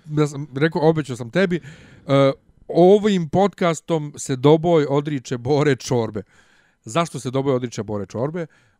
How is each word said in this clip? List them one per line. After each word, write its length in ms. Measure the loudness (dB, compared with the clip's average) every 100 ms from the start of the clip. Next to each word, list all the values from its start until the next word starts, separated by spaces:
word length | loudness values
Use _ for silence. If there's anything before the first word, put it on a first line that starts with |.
| -6
b-, 160 | -2
ja 60 | -2
sam 200 | -4 -8 -2
rekao, 260 | -2 2
obećao 340 | 2 2 -2 -8
sam 140 | -4
tebi, 280 | 0 0 -2 -6 -20 -20 -12 0
e, 240 | 2 2 0 _ _ -4
ovim 600 | 4 6 6 4 0 0
podcastom 840 | 0 0 0 -2 -2 -4 -4 -6 -12
se 180 | -8 2
Doboj 500 | 4 4 4 2 2
odriče 500 | -2 -2 -8 -8 -8
Bore 380 | -2 0 2 0
Čorbe. 480 | -2 -2 -2 -8 -12 _ _ _ _ _
Zašto 380 | -8 -4 -4 -6
se 120 | -6
Doboj 220 | -4 -2 -2
odriče 280 | -4 -10
Bore 220 | -8 -8 -8
Čorbe? 400 | -8 -8 -8 -12 _ _